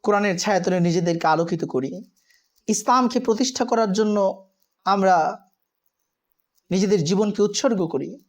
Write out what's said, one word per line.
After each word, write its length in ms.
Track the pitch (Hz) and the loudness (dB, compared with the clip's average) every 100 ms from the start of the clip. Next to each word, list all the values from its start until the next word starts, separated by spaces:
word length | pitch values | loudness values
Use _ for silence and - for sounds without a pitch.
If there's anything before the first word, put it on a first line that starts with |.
কোরআনের 360 | - 208 208 180 | 2 0 0 -2
ছায়াতলে 400 | 214 196 185 180 | 0 0 0 0
নিজেদেরকে 480 | 175 170 175 165 165 | 2 0 0 0 2
আলোকিত 380 | 160 170 160 - | 2 0 -4 -4
করি। 360 | 131 135 180 - _ _ _ _ _ - | -4 -4 -10 -16 _ _ _ _ _ -4
ইসলামকে 520 | 208 - 254 247 240 | -4 2 2 2 -2
প্রতিষ্ঠা 460 | - 220 254 - 233 | -2 0 -2 -4 -2
করার 280 | 226 220 | 0 0
জন্য 540 | 190 214 208 190 - _ _ _ _ - | 0 0 0 0 -2 _ _ _ _ -2
আমরা 540 | 196 190 175 160 214 _ _ _ _ _ _ _ _ _ _ _ _ _ | 2 4 4 2 -4 _ _ _ _ _ _ _ _ _ _ _ _ _
নিজেদের 320 | 185 196 196 | -2 2 2
জীবনকে 380 | 151 190 208 202 | 2 0 0 0
উৎসর্গ 460 | 208 208 269 214 170 | -2 0 -2 0 -2
করি 300 | - - 220 | -4 -8 -14